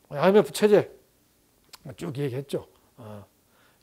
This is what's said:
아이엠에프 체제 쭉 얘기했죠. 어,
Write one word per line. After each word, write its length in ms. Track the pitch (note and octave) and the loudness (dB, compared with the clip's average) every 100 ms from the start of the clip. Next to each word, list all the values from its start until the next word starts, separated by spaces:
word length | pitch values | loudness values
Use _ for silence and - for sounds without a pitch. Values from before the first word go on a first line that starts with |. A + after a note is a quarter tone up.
| _ | _
아이엠에프 420 | D3 E3+ G#3 G#3 | 0 4 4 2
체제 360 | - G#3 G3 - - _ _ _ _ _ _ _ - D3 - | 0 4 4 2 -10 _ _ _ _ _ _ _ -20 -20 -14
쭉 200 | F3 C#3+ | -12 -8
얘기했죠. 480 | C#3+ B2 C#3 E3 - _ _ _ | -8 -8 -8 -10 -10 _ _ _
어, 280 | A2 G#2 G2+ _ _ _ _ _ | -20 -20 -20 _ _ _ _ _